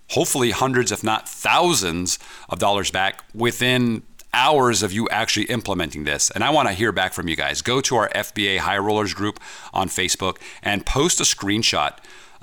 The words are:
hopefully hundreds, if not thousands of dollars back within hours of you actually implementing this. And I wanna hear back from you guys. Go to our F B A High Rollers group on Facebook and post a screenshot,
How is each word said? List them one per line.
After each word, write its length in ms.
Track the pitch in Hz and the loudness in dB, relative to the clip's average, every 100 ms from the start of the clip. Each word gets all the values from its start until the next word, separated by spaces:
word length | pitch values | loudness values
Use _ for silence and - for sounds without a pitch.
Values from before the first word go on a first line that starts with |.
| - | -4
hopefully 440 | - 170 143 117 | 0 0 2 2
hundreds, 380 | 92 131 127 113 | 2 0 2 0
if 140 | 101 | 0
not 240 | 113 107 - | 0 -2 -4
thousands 880 | - 104 127 175 147 95 82 90 - - - - | -4 2 4 4 2 0 -2 -4 -6 -8 -18 -10
of 100 | 87 | -2
dollars 320 | 104 101 95 | 0 2 0
back 340 | 92 95 - - | 0 -2 -2 -12
within 680 | 107 120 117 123 127 120 110 - - - | -2 -2 2 2 2 2 -2 -8 -20 -4
hours 500 | 120 135 151 123 107 | 2 4 6 4 4
of 80 | 104 | 0
you 160 | 101 117 | -2 -2
actually 340 | 104 110 - 104 | -2 0 -2 -2
implementing 580 | 120 101 92 80 78 | -2 -2 -2 -4 -4
this. 260 | 73 71 - | -4 0 -2
And 120 | - | 0
I 60 | 120 | 0
wanna 240 | 151 120 | 2 2
hear 200 | 92 113 | 0 0
back 200 | 95 92 | 0 -2
from 160 | - 85 | -2 -4
you 80 | 78 | -2
guys. 240 | 71 73 | -2 -2
Go 220 | - 127 | -2 0
to 140 | 131 123 | 2 2
our 140 | 104 | 2
F 180 | 95 104 | 0 -4
B 160 | - 98 | -2 0
A 80 | 95 | 2
High 220 | 82 101 | 0 0
Rollers 340 | 101 107 104 | 2 2 0
group 260 | 85 104 - - - - | -2 -4 -4 -14 -18 -6
on 160 | - 92 | -2 -2
Facebook 480 | - 92 - 95 - - - | 0 0 0 -2 -4 -10 -8
and 240 | - 101 - | -2 -2 0
post 340 | 131 165 - | 0 2 2
a 40 | |
screenshot, 760 | 175 - 98 104 113 92 71 - - - - - | 0 0 -2 0 0 0 0 -4 -20 -20 -20 -8